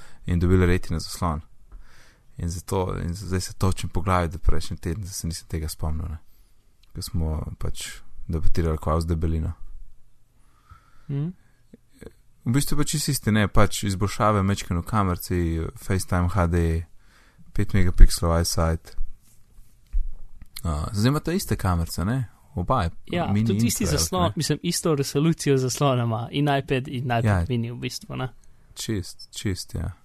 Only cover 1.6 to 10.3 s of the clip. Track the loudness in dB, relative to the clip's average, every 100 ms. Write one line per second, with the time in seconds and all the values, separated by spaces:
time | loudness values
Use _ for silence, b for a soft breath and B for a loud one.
1.6 | -20 b b b b b b -8 -8 -8
2.6 | -4 -4 -4 -4 -6 -8 -4 -4 -4 0
3.6 | 0 0 -2 -2 0 0 0 2 4 4
4.6 | 2 -4 -6 -6 -8 -8 -8 -8 -8 -6
5.6 | -6 -4 -4 -2 -6 -10 -16 -20 -20 -20
6.6 | _ _ -18 -12 -6 -2 -2 -4 -6 -6
7.6 | -4 -4 -8 -12 -12 -10 -4 6 8 8
8.6 | 4 0 0 0 0 0 0 0 -2 -6
9.6 | -10 -10 -12 -14 -20 -20 -20